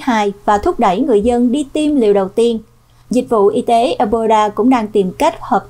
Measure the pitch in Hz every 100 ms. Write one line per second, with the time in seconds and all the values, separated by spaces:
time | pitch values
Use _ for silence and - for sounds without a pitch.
0 | - 220 202 196 - 208 339 349 214 185
1 | 285 208 226 240 247 277 269 311 302 294
2 | 214 202 190 226 233 220 - _ _ _
3 | - 254 254 226 202 - 226 233 269 -
4 | 208 226 220 220 214 208 240 254 214 208
5 | 185 - 302 320 - 202